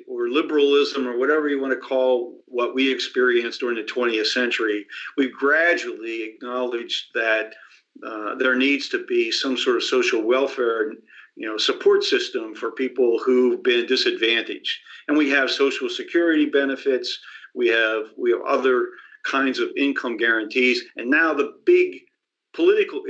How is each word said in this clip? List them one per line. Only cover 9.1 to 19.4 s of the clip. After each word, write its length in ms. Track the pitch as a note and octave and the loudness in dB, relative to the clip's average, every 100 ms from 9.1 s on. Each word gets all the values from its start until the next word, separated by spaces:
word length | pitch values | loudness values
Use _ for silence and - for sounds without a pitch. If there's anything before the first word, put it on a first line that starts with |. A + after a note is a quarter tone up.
| A#2+ A2+ | 0 0
some 240 | A2+ C3 B2 | -2 -4 -2
sort 200 | C3 A2+ | 0 0
of 60 | |
social 400 | - C3 A#2+ - | 0 0 2 0
welfare, 720 | A2 B2+ C3+ - A#2 A2+ A2 A2+ _ - - | 2 0 0 -2 -2 0 -2 -6 _ -20 -20
you 140 | - A2 | -12 -8
know, 80 | G#2+ | -4
support 480 | - - - G3+ | -2 2 4 4
system 500 | - B2+ - A#2+ A2 | 2 -2 -2 -6 -8
for 160 | G#2+ A#2 | -8 -10
people 480 | - C3 B2 B2 A2+ | -6 -6 0 2 2
who've 380 | C3 B2+ B2+ A#2+ | 2 4 4 2
been 220 | B2+ A#2+ A#2 | 2 0 2
disadvantaged. 920 | B2+ B2 F#2 A2+ A#2 - - - - - - - | 0 0 0 0 0 -2 -8 -8 -10 -12 -16 -2
And 80 | D3 | 0
we 140 | C#3 | 2
have 200 | C#3 B2+ | 2 0
Social 380 | - C#3 - B2 | 2 0 0 -6
Security 580 | - A#2 E3+ E3+ D#3 D3 | -6 -2 0 2 2 2
benefits, 720 | C#3 C#3 C3 C#3 B2+ A#2+ - - - - | 2 0 -2 0 0 -2 -10 -14 -20 -14
we 120 | B2+ A#2 | 0 2
have, 360 | A2+ A2 A2 G#2+ - | 4 2 0 -6 -2
we 140 | B2 | 0
have 120 | A2+ | 0
other 480 | - C3+ C3 B2 A#2+ - - - | 0 0 2 2 0 -8 -20 -12
kinds 340 | - C3+ | -4 0